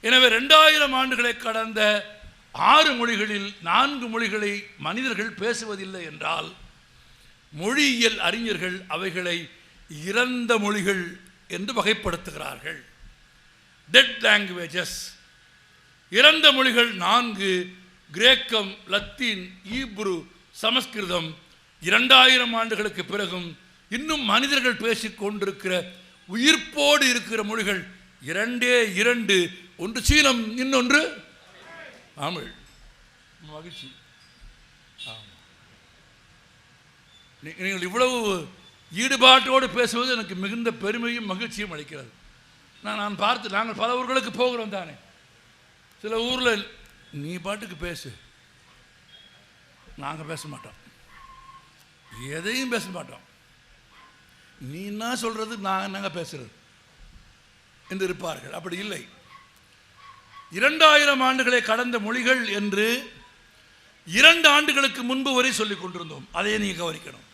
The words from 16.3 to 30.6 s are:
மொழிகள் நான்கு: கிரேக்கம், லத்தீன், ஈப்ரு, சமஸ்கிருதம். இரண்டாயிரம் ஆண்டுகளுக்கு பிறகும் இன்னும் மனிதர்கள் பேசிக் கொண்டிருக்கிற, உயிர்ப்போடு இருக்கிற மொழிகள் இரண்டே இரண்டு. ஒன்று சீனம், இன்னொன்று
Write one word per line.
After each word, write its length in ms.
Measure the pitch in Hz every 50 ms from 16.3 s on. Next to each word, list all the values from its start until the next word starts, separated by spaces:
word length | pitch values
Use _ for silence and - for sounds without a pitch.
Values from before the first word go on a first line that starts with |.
| 320 320 311 302
மொழிகள் 420 | 277 262 262 262 233 240 240 233 220
நான்கு: 840 | 185 175 180 208 240 240 233 208 190 196 196 185 180 180 185 - - - - _ _ _ _
கிரேக்கம், 640 | 147 175 220 247 262 254 - - 226 220 202 190 190 - - -
லத்தீன், 720 | 185 202 202 - - - 254 233 214 190 180 180 185 - - 190
ஈப்ரு, 560 | 214 254 269 240 208 190 214 196 185 165 151 - - - _ _
சமஸ்கிருதம். 840 | _ - - 220 240 262 254 - - 220 202 175 180 180 165 160 156 - - _ - _ _ _ _ _
இரண்டாயிரம் 720 | 156 170 196 220 247 254 269 262 254 254 262 254 247 240 233
ஆண்டுகளுக்கு 520 | 226 226 226 220 208 214 214 208 190 175
பிறகும் 520 | - 190 202 202 175 180 185 175 170 156 - - _ _ _ _ _
இன்னும் 340 | 202 240 294 311 311 294 262
மனிதர்கள் 520 | 214 196 226 262 277 285 277 247 254 233
பேசிக் 420 | 165 208 226 226 220 226 220 - -
கொண்டிருக்கிற, 720 | 214 202 214 208 190 196 190 196 - 190 180 180 165 180 - - - - - _ _ - 180
உயிர்ப்போடு 760 | 226 247 294 320 - - - - 294 285 285 294 294 277 262
இருக்கிற 340 | 247 240 190 180 226 220 208
மொழிகள் 440 | 202 220 226 208 190 202 185 - - - - - - _ _
இரண்டே 720 | - 127 165 190 214 233 247 247 240 247 247 247 233 214 185
இரண்டு. 760 | 180 214 240 240 240 226 190 202 185 175 165 - - - - - -
ஒன்று 260 | 165 196 226 254 214
சீனம், 540 | - 277 302 294 277 254 233 226 214 220
இன்னொன்று 680 | 247